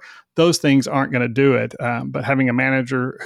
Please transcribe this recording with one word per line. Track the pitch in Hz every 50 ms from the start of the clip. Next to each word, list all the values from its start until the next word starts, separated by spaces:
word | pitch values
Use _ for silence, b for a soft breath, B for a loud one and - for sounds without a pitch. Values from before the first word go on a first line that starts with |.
| B B B B B _ _
those | 170 165 175 160 -
things | - 147 139 135 123
aren't | 120 147 135 135 -
gonna | 135 123 123
do | 120 110 135 139 139 123
it. | 117 117 113 - -
Um, | 131 120 120 117 131 135
but | - 143 123
having | 139 139 131 131 123
a | 120
manager | 127 131 135 131 131 123 123 135 127 123 131 - - -